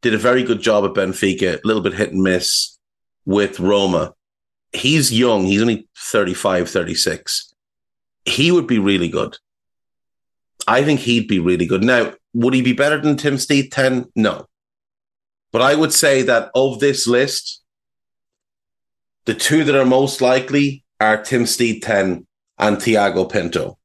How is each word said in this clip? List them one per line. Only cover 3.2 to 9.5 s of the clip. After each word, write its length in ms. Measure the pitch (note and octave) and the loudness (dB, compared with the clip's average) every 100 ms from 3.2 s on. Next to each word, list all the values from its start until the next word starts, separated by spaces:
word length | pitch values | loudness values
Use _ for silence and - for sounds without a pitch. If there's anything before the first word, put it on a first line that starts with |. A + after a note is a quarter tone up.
| - | -2
with 360 | G2 G2+ G3 | 0 0 -2
Roma. 520 | F2+ G#2 G2 E2+ D2+ _ _ _ _ _ _ | 0 2 2 0 -4 _ _ _ _ _ _
He's 440 | - C3 D#3 C3+ A2+ | -6 0 0 2 2
young. 280 | B2 G#2+ F#2+ | 2 2 2
He's 160 | G2+ | 2
only 260 | A#2 A2 - - | 0 -2 -6 -18
thirty-five, 720 | - A2+ F#2+ F#2 G2+ F#2 F2 | -4 -2 0 -2 -2 0 -2
thirty-six. 840 | F#2+ E2 E2+ - D#2+ - - - _ _ _ _ _ _ _ - | -4 -4 -2 -4 -4 -6 -8 -8 _ _ _ _ _ _ _ -8
He 260 | - D#3+ | 0 2
would 160 | F3+ B2 | 2 2
be 120 | A#2+ | 0
really 280 | G2 G2 E2+ | 2 0 -2
good. 300 | D#2+ A1 - _ | -4 -6 -10 _